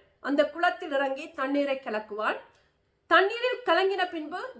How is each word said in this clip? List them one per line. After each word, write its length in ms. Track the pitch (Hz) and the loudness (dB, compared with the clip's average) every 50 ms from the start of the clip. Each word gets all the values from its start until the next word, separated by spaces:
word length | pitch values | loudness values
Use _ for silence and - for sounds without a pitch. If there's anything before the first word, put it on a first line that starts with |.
| _ _ _ _ | _ _ _ _
அந்த 300 | - 254 285 302 294 294 | -4 0 2 2 2 2
குளத்தில் 420 | - 330 339 349 349 - 370 320 | 0 0 0 0 0 -2 -4 -2
இறங்கி 420 | 285 277 285 269 269 285 320 311 - | 0 0 0 0 -2 -4 -8 -10 -6
தண்ணீரை 480 | 277 269 269 285 285 285 277 269 269 - | -6 -2 0 0 0 0 0 -2 -4 -4
கலக்குவான். 540 | 254 214 214 214 - 208 214 214 254 - - - - _ _ _ _ _ _ _ _ _ _ _ | -6 -6 -6 -6 -6 -6 -4 -4 -4 -4 -4 -8 -18 _ _ _ _ _ _ _ _ _ _ _
தண்ணீரில் 540 | - 320 339 381 403 453 466 480 508 494 494 - | 4 6 6 6 4 2 0 0 0 -2 0 0
கலங்கின 440 | - 330 349 381 392 392 370 359 359 | 2 4 4 4 2 2 0 -2 -2
பின்பு 400 | 339 330 302 285 349 381 480 523 - 233 | -2 -6 -8 -8 -8 -8 -8 -10 -12 0